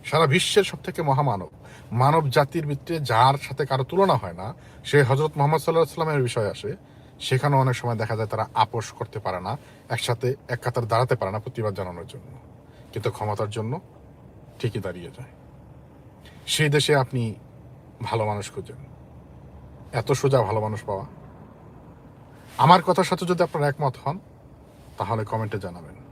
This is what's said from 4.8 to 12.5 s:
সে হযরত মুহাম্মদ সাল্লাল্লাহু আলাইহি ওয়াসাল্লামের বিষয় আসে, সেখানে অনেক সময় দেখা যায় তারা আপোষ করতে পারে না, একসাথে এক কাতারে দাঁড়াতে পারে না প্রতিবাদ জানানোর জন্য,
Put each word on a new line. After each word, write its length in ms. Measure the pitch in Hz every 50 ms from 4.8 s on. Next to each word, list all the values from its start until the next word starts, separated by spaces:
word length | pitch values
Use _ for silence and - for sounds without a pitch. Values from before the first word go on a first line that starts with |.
| - -
সে 100 | - 147 139 117
হযরত 240 | 135 135 156 156 - 147
মুহাম্মদ 220 | 143 143 160 156
সাল্লাল্লাহু 260 | - - 165 165 160
আলাইহি 80 | 143 -
ওয়াসাল্লামের 320 | 170 165 156 151 143 127 120
বিষয় 200 | - 120 107 101 -
আসে, 160 | - - - 170 - - - - - - - - - -
সেখানে 280 | - 131 131 - 147 143 135
অনেক 120 | 131 131 123 -
সময় 180 | - 120 117 107
দেখা 120 | 113 107 117 110
যায় 120 | 113 107
তারা 120 | - 110 110 - - 117
আপোষ 240 | 110 - - 117 104 - - -
করতে 200 | 117 - - 107 -
পারে 160 | 95 92 90 90
না, 60 | 98 117 - - - - - - - 117
একসাথে 340 | 120 - - 120 - - 123 139 - - - 123
এক 60 | 117 -
কাতারে 220 | 123 117 127 117 107
দাঁড়াতে 220 | 117 113 127 123 135 117
পারে 120 | 104 95 98
না 40 | 107 -
প্রতিবাদ 280 | - - - 107 107 98 98
জানানোর 260 | 95 90 87 87 - -
জন্য, 180 | - - - - - - - -